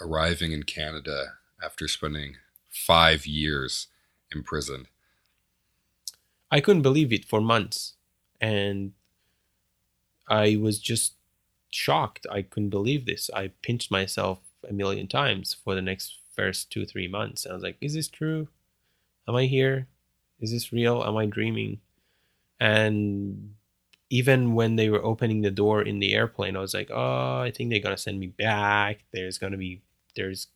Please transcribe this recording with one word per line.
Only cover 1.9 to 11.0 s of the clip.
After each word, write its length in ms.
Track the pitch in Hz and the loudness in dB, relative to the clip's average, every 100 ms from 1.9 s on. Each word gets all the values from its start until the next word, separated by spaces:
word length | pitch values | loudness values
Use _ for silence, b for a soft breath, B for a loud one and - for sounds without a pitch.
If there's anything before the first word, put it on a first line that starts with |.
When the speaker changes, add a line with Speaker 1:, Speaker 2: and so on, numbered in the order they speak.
| - 80 76 71 - _ _ _ | -4 -4 -6 -10 -14 _ _ _
Speaker 1:
five 580 | - - 82 82 80 76 | -6 4 6 8 6 0
years 640 | 76 76 71 64 - - _ _ _ - | -2 0 0 -2 -6 -8 _ _ _ -12
imprisoned? 540 | 78 71 76 69 65 65 _ _ _ _ _ _ _ _ _ _ _ - - _ _ - | -10 -6 -6 -6 -8 -14 _ _ _ _ _ _ _ _ _ _ _ -18 -18 _ _ 0
Speaker 2:
I 100 | 147 | 2
couldn't 220 | 208 190 | 6 6
believe 300 | 135 147 143 | 6 4 4
it 140 | 110 - | 0 0
for 140 | 110 | 2
months, 540 | 113 113 98 - - - _ _ _ - | 4 2 2 -6 -10 -14 _ _ _ -6
and 520 | 110 104 101 98 98 - _ _ _ _ _ _ _ _ _ _ _ _ - | -2 0 0 -4 -8 -12 _ _ _ _ _ _ _ _ _ _ _ _ -2
I 300 | 107 107 107 | 2 4 4
was 240 | 107 104 | 2 -2
just 320 | - 117 | -2 -2